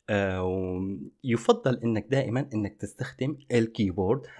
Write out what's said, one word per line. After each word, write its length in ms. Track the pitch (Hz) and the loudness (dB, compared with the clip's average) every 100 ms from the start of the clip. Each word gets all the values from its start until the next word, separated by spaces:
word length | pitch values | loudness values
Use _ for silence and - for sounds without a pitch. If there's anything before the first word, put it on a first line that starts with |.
| - | -2
آه، 880 | 101 98 92 92 95 92 92 98 98 - - | 0 2 0 0 0 -2 -2 -4 -6 -10 -8
يفضل 560 | 131 120 - 233 139 120 | -2 0 2 2 2 0
إنك 240 | 117 107 - | 0 -2 0
دائمًا 380 | 135 123 123 147 | 0 0 -2 -2
إنك 220 | 107 98 - | -2 -4 -6
تستخدم 640 | 101 - 131 - 131 143 - | -12 -8 -10 -4 -6 -6 0
الكيبورد 680 | 120 113 - 98 90 95 135 - - | 2 2 2 0 2 0 0 -2 -16